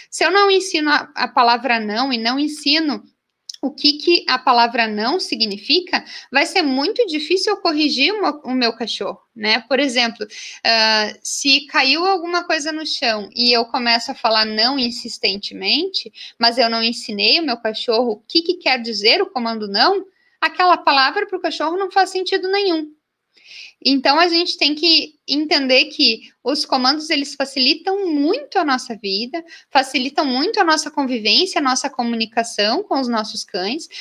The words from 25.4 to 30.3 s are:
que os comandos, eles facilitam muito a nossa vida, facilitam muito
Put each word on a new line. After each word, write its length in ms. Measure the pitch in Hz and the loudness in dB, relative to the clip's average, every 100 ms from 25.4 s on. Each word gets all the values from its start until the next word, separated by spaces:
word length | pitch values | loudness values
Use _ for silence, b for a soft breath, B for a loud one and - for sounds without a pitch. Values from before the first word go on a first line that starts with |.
| 311 320 262 254 302 | 0 0 4 4 2
que 460 | - 262 220 - _ | 2 0 0 -8 _
os 220 | 233 294 - | -4 -4 0
comandos, 440 | 262 254 302 302 | 0 2 0 -2
eles 240 | 302 277 | -2 -2
facilitam 720 | - 269 285 254 330 370 392 381 | -4 -4 0 0 0 -2 -2 0
muito 540 | 294 294 494 571 392 | 0 0 0 -2 -2
a 40 | |
nossa 320 | 302 254 - 220 | 0 -2 -4 -8
vida, 480 | 202 196 240 330 330 B B | -6 -6 -6 -8 -10 B B
facilitam 520 | 277 277 285 262 311 | 0 0 -2 -2 0
muito 360 | 294 | 0